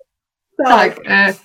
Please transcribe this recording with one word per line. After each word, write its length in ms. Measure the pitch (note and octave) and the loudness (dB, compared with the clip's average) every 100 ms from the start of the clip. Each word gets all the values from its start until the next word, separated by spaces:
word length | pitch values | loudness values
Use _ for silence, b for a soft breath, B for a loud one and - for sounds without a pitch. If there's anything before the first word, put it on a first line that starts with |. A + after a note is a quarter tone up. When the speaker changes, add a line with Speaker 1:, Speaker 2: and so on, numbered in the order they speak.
| _ _ _ _ _ - C4 | _ _ _ _ _ -4 0
Speaker 1:
Tak. 300 | A#3 - - | 2 0 -4
Speaker 2:
tak, 40 | - | -4
e, 240 | G3 G3 F#3+ | 0 0 -4